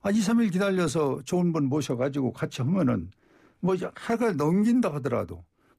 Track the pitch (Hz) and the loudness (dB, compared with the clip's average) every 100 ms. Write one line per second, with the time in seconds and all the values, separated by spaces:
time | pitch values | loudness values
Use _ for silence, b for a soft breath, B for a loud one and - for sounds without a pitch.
0 | 202 214 196 233 220 180 202 190 160 160 | -2 0 2 2 2 2 0 2 0 0
1 | 143 127 - 180 175 160 135 151 139 120 | 0 -2 -2 0 2 2 0 0 -2 -2
2 | 139 139 127 - - - 127 190 131 107 | -2 0 -2 -2 -6 -4 -2 2 2 0
3 | 87 - b b b b 175 190 185 - | -4 -14 b b b b -2 -2 -4 -8
4 | - 233 233 147 151 190 214 247 202 147 | -4 0 0 0 2 4 4 4 2 -2
5 | 127 117 87 87 - _ b | -2 -2 -4 -10 -18 _ b